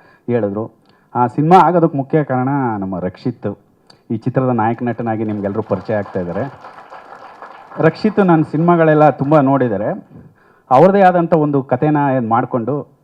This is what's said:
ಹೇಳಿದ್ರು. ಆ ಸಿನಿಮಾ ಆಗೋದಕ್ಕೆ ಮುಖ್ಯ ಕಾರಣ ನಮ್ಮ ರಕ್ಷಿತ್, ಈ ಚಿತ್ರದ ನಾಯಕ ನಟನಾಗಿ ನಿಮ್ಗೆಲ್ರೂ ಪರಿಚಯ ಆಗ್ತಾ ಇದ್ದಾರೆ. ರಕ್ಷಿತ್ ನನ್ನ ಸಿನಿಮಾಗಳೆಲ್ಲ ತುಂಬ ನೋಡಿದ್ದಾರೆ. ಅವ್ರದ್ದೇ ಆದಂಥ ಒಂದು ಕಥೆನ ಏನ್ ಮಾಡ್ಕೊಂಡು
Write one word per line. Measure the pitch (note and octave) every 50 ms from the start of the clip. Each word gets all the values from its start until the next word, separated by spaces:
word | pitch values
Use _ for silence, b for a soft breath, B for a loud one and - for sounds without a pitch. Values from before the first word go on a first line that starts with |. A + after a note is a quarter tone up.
| b b b b b -
ಹೇಳಿದ್ರು. | A#2+ A#2+ G#2+ G2+ G2 G#2+ A2 - _ _ b b b b b b -
ಆ | B2 B2 A#2
ಸಿನಿಮಾ | - - D3 D#3+ F3+ F#3 E3+ D3+
ಆಗೋದಕ್ಕೆ | F3+ F3 D#3+ E3 D3 C#3
ಮುಖ್ಯ | C3 C3+ - D#3+ D3
ಕಾರಣ | - C3 C3 B2+ C3+ C#3+ C#3+ C3+ A#2+ A2 G2+
ನಮ್ಮ | F#2+ F#2+ F#2+ F2
ರಕ್ಷಿತ್, | F2 F#2 F2+ - - B2+ A#2 - - G#2 G2+ - _ _ _ _ b b b b b b
ಈ | A#2+ A2
ಚಿತ್ರದ | - C3 B2+ C#3 C3 B2+
ನಾಯಕ | B2 A#2 G#2+ A2+ A#2+ - B2+
ನಟನಾಗಿ | A#2+ A2+ - B2 A#2 A2 G#2+ A2+
ನಿಮ್ಗೆಲ್ರೂ | G#2+ G#2 G#2 G2 G2+ G2+ A#2
ಪರಿಚಯ | G#2 - G#2 F#2 F2 - A2+
ಆಗ್ತಾ | G#2 G2 - - F#2+
ಇದ್ದಾರೆ. | F2+ F2 E2+ G2 B2+ C#3 - - - - - - - - - - - - - - - - - - - - - - - - - D3
ರಕ್ಷಿತ್ | C#3+ D#3+ D#3+ - - G#3+ G3+ -
ನನ್ನ | G3+ F3+ E3+ D#3+ D3+
ಸಿನಿಮಾಗಳೆಲ್ಲ | - - D3+ E3 F3 F3 E3 E3 D#3 D3+ D3+ D3+ D3
ತುಂಬ | C#3 - C3+ C#3 D#3 D#3
ನೋಡಿದ್ದಾರೆ. | C3+ C3+ C#3 C3+ B2+ A#2+ G#2 F#2+ G#2 B2+ F3+ B3 - _ - B B B B B B B B B B B
ಅವ್ರದ್ದೇ | B2+ C3 D#3+ F#3+ G3 G3+
ಆದಂಥ | G3 F3+ F3+ F3+ E3+ E3 F3+
ಒಂದು | D#3+ D3+ D3 C#3+ C#3 C3
ಕಥೆನ | - C3 B2 D#3 D3+ D3+ D3 C#3+ C#3+ C3
ಏನ್ | C3 A#2 A2
ಮಾಡ್ಕೊಂಡು | A2+ A#2 B2+ - - B2+ A2+ A2 C#3+ C#3+ B2 _ _ _